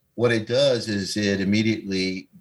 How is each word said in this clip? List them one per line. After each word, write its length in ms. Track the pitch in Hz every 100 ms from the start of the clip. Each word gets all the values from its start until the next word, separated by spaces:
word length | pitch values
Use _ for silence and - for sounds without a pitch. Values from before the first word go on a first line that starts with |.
| _
What 180 | - 120
it 140 | 117 104
does 420 | 120 143 120 110
is 280 | 101 92 104
it 240 | 101 98
immediately 840 | 95 104 110 107 98 95 95 92 - -